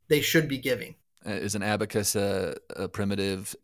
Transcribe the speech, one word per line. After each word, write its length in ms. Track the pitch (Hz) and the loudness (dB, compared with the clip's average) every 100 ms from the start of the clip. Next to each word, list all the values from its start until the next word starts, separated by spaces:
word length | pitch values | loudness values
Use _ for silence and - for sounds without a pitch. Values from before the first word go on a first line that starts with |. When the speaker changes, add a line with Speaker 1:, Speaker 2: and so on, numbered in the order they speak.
| - | 2
Speaker 1:
they 140 | 151 | 2
should 260 | 135 165 151 | 6 4 4
be 100 | 131 | 0
giving. 380 | 135 120 117 - _ _ - | 0 -2 -4 -14 _ _ -8
Speaker 2:
Uh, 60 | |
is 240 | 104 101 104 | -4 -4 -2
an 80 | |
abacus 520 | 101 104 104 110 98 107 | 0 0 0 0 0 2
a, 400 | 101 98 90 - - - | 2 0 -2 -4 -10 -6
a 120 | 92 | -6
primitive 680 | - 101 101 98 95 95 - | -2 -2 0 0 -2 -6 -14